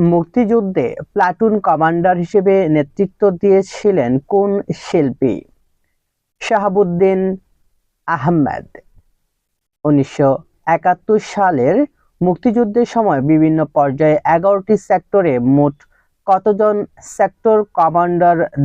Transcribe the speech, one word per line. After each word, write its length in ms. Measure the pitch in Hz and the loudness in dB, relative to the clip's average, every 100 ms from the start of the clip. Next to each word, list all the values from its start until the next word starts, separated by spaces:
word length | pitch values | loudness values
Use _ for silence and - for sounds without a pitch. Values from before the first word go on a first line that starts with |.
মুক্তিযুদ্ধে 880 | 170 170 165 247 214 233 196 180 120 - - | 0 0 0 -2 0 0 0 -4 -4 -6 -8
প্লাটুন 400 | 202 180 180 226 214 | -2 -2 0 0 0
কমান্ডার 560 | 185 156 160 170 180 180 | 0 0 0 0 0 0
হিসেবে 380 | 170 208 190 196 165 | 0 0 2 2 2
নেতৃত্ব 540 | 151 143 - 190 - 202 | 0 -2 -4 -6 0 -2
দিয়েছিলেন 800 | 175 202 190 196 - 208 185 123 131 | 0 2 2 0 -4 -2 0 0 -2
কোন 320 | - 202 202 202 - | -2 -2 0 -4 -6
শিল্পী? 600 | - - 170 139 120 131 92 - _ _ _ _ _ _ _ _ - | -10 -4 -2 -2 -2 -2 -2 -10 _ _ _ _ _ _ _ _ -14
শাহাবুদ্দিন 800 | - 220 202 190 185 175 190 190 190 190 _ _ _ _ _ _ - | -4 -2 0 0 0 2 0 2 -2 -6 _ _ _ _ _ _ -8
আহমেদ। 600 | 165 147 165 127 - - - _ - _ _ _ _ _ _ _ _ | -4 0 0 0 -4 -12 -20 _ -20 _ _ _ _ _ _ _ _
উনিশশো 460 | 151 143 135 - 139 131 - _ - | 0 0 0 0 0 0 -6 _ -4
একাত্তর 520 | 165 185 180 - 214 | -2 0 -2 -2 -2
সালের 580 | - - 190 147 127 214 294 _ _ - | -2 -2 0 0 0 0 -2 _ _ -4
মুক্তিযুদ্ধের 640 | 180 170 247 220 220 226 240 | -2 0 -2 0 0 0 -2
সময় 340 | 233 208 139 | 0 0 0
বিভিন্ন 440 | 139 156 156 160 | 0 2 2 0
পর্যায়ে 540 | 151 156 143 135 156 151 | -2 -2 -2 0 0 0
এগারোটি 520 | 151 165 196 196 196 208 | 0 0 0 -2 0 -2
সেক্টরে 640 | - 185 - 202 170 123 | 0 -4 0 0 0 0
মোট 360 | 123 143 143 143 _ _ _ _ - | 2 2 2 -2 _ _ _ _ -2
কতজন 600 | 190 214 202 214 208 - _ | -2 0 0 0 -2 -6 _
সেক্টর 640 | - - 190 _ 226 214 | -16 -4 -4 _ 0 0
কমান্ডার 840 | 208 - 165 170 175 175 175 170 - 143 | 0 -2 0 0 0 2 2 2 -2 -2